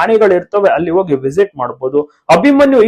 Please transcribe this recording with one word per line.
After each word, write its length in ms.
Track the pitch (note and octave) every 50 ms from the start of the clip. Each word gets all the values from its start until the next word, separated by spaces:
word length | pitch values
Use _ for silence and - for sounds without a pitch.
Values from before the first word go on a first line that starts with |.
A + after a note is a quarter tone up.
| E3
ಆನೆಗಳು 320 | G#3 A3+ A3 A3 G3 F3+ F3
ಇರ್ತವೆ, 300 | F3 - - G#3 G3+ F#3 A#2+
ಅಲ್ಲಿ 160 | C#3+ E3+ F3 E3
ಹೋಗಿ 200 | F#3+ F#3+ E3+ C#3+ C3 C3
ವಿಸಿಟ್ 260 | C3+ C#3+ F#3+ G3+ G3 - C#3
ಮಾಡ್ಬೋದು. 400 | B2 B2 B2 B2+ C3 C3 C#3 D3 D3+ - _ _ _ - D#3+
ಅಭಿಮನ್ಯು 440 | F3 G3 C#4+ C#4 C#4 C#4+ C#4 C4+ B3 G#3+